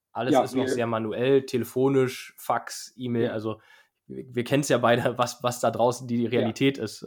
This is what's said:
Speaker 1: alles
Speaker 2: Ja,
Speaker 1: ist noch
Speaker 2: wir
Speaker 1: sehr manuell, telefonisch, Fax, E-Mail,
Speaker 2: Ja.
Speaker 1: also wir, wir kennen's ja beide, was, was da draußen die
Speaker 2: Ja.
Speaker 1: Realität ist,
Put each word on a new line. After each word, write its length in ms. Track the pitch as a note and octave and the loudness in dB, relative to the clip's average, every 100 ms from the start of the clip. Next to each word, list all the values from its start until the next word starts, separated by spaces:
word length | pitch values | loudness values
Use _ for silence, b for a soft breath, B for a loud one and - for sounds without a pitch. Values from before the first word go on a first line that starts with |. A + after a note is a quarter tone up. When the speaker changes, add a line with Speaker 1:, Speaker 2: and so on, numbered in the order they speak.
| _ | _
Speaker 1:
alles 200 | G#2+ A#2+ | -4 2
Speaker 2:
Ja, 100 | C3+ | 2
Speaker 1:
ist 120 | G#2+ B2+ | 2 0
noch 80 | |
Speaker 2:
wir 60 | C3 | -2
Speaker 1:
sehr 180 | A#2+ A#2 | 0 0
manuell, 580 | A2+ A2 G2 C3 C#3 C3+ | -2 -2 0 4 4 2
telefonisch, 880 | B2 A2 B2+ C3+ C3+ B2+ - - - | -2 -2 0 2 4 2 -2 -14 -8
Fax, 560 | - A#2+ - - - - | -2 -2 -4 -12 -14 -10
E-Mail, 280 | B2 A#2+ A#2 | -4 0 0
Speaker 2:
Ja. 60 | |
Speaker 1:
also 280 | A2 A2 G#2+ b b b _ - | -2 -6 -8 b b b _ -16
wir, 160 | C3 C3 | -14 -8
wir 100 | A#2+ A#2+ | -6 0
kennen's 240 | C3+ C#3+ | 0 2
ja 80 | B2 | 2
beide, 400 | A#2 A#2+ B2+ A#2 | 4 4 2 0
was, 260 | A#2+ - | -2 -2
was 160 | B2 A#2+ | -4 0
da 120 | A#2+ | 0
draußen 360 | A2 B2 A#2+ B2+ | 2 2 0 -2
die 160 | A#2+ | -2
Speaker 2:
Ja. 60 | A#2 | 0
Speaker 1:
Realität 480 | A#2 A2+ - C#3 C3+ | 0 0 2 0 0
ist, 280 | A2 - | -4 -10